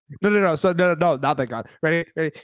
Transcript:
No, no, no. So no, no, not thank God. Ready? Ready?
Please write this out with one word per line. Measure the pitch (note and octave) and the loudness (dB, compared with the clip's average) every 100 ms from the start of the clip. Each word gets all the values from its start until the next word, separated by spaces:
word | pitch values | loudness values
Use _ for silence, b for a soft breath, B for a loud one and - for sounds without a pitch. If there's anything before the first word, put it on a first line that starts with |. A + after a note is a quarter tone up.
| - C#3 | -16 -4
No, | G3+ | 0
no, | G#3 | 2
no. | F#3 D3+ | 2 2
So | F#3+ | 0
no, | F3 F3+ | 2 2
no, | D#3+ F3 C3+ | 2 2 2
not | C#3 C#3 | 0 -2
thank | A#2+ | -4
God. | A#2 - B | -6 -10 B
Ready? | D#3 E3+ E3 E3 | -2 -2 -2 -4
Ready? | D#3+ - | -6 -6